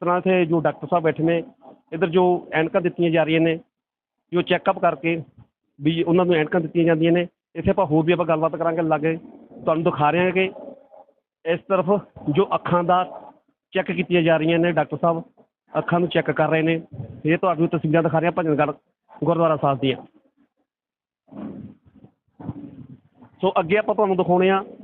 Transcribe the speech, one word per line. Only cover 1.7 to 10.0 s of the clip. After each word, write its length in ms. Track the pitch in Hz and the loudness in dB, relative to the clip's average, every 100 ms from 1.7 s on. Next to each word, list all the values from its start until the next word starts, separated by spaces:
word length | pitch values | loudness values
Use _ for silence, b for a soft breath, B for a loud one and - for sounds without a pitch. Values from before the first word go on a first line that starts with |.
| - _ | -20 _
ਇੱਧਰ 140 | 165 175 | -4 0
ਜੋ 420 | 170 180 175 - | 2 2 2 -2
ਐਨਕਾਂ 280 | 156 160 196 | -2 0 0
ਦਿੱਤੀਆਂ 300 | 175 - 170 | -2 0 0
ਜਾ 120 | 165 | 2
ਰਹੀਆਂ 180 | 156 160 | 2 2
ਨੇ, 180 | 165 165 - _ _ _ _ _ _ | 2 0 -6 _ _ _ _ _ _
ਜੋ 100 | 170 | -4
ਚੈੱਕਅਪ 360 | 180 180 180 190 | 0 0 0 0
ਕਰਕੇ 440 | 180 156 165 165 143 - - _ _ - | 0 0 -2 -4 -6 -16 -20 _ _ -4
ਵੀ 220 | 143 165 | -2 0
ਉਹਨਾਂ 220 | 165 170 | 2 2
ਨੂੰ 100 | 180 | 4
ਐਨਕਾਂ 260 | 170 151 185 | 2 2 0
ਦਿੱਤੀਆਂ 240 | 160 175 | -2 0
ਜਾਂਦੀਆਂ 280 | 165 165 165 | 2 4 2
ਨੇ। 140 | 170 175 _ _ | 2 0 _ _
ਇੱਥੇ 160 | 165 160 | -4 -2
ਆਪਾਂ 160 | 196 180 | 0 2
ਹੋਰ 180 | 156 | 2
ਵੀ 80 | 160 | 2
ਆਪਾਂ 140 | 175 170 | 2 0
ਗੱਲਬਾਤ 300 | 160 160 156 | 0 0 -2
ਕਰਾਂਗੇ 260 | 165 165 | -2 -2
ਲਾਗੇ। 340 | 160 156 156 165 - - - - | 0 0 0 -4 -8 -20 -20 -8
ਤੁਹਾਨੂੰ 200 | - 160 | -2 0
ਦਿਖਾ 260 | 165 156 | 0 0